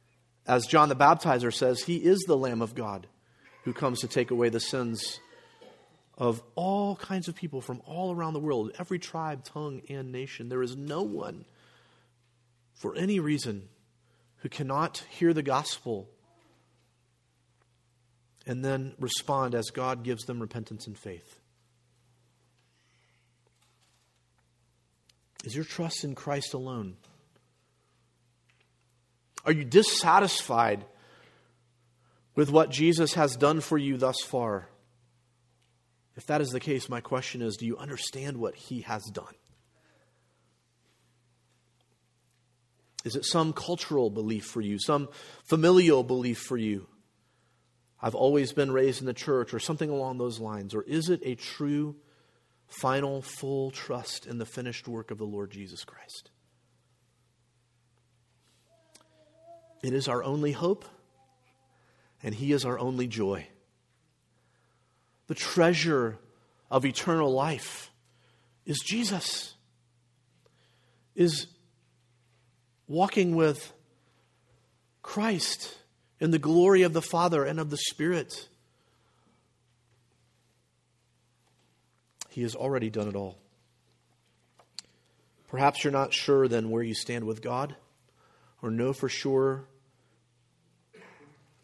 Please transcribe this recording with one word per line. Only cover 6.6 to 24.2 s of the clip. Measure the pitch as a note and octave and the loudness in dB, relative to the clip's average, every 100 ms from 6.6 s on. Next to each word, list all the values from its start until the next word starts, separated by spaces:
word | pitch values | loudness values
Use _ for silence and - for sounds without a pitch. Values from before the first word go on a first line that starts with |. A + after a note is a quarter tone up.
| F#3 G3 G3+ F#3+ | -2 0 -2 -4
kinds | - F#3+ E3+ | -6 -6 -6
of | E3 | -8
people | F3 C3+ | -8 -8
from | - B2 - | -8 -12 -10
all | E3 F#3 | -6 -4
around | E3+ D#3+ | -4 -4
the | D#3 | -4
world, | D3+ B2 A2 - | -2 0 -2 -6
every | F3+ F3+ | -6 -6
tribe, | - E3 D#3 C#3 | -6 -6 -6 -8
tongue, | - D3+ D3+ C3 - | -10 -10 -10 -10 -12
and | C3+ C3 | -10 -8
nation. | B2+ C3+ - A#2+ | -8 -10 -10 -6
There | B2+ | -2
is | B2 C3+ | -2 -4
no | C#3+ D3+ | -6 -4
one, | G#3 G3 - - - _ _ _ _ _ _ _ _ _ _ _ _ | -4 -6 -8 -12 -18 _ _ _ _ _ _ _ _ _ _ _ _
for | _ - D#3 | _ -8 -4
any | F#3+ G3 | 0 0
reason, | D3+ D3 B2 G2+ G2 _ _ _ _ _ _ _ | 2 0 -2 -8 -10 _ _ _ _ _ _ _
who | - | -12
cannot | - C3+ C#3+ E3 - - | -6 -2 0 0 -4 -12
hear | - E3+ | 2 2
the | D#3+ | 4
gospel | C#3 C3 D#3 - B2+ G#2 F#2 _ _ _ _ _ _ _ _ _ _ _ _ _ _ _ _ _ _ _ _ _ _ _ - | 2 0 0 -8 -6 -8 -8 _ _ _ _ _ _ _ _ _ _ _ _ _ _ _ _ _ _ _ _ _ _ _ -8
and | B2 C3+ | -4 -2
then | C3+ C3+ - | -2 -4 -6
respond | B2+ - - C3+ B2+ | -6 -4 -2 0 0
as | A#2+ G#2+ | -2 -4
God | - B2+ B2 | -4 -4 -4
gives | A#2+ A2+ A#2 | -4 -6 -6
them | A#2+ | -8
repentance | A2 A#2 A2 G#2+ - | -8 -10 -10 -12 -14
and | G2+ | -14
faith. | G#2 F2 - - _ _ _ _ _ _ _ _ _ _ _ _ _ _ _ _ _ _ _ _ _ _ _ _ _ _ _ _ | -14 -14 -16 -20 _ _ _ _ _ _ _ _ _ _ _ _ _ _ _ _ _ _ _ _ _ _ _ _ _ _ _ _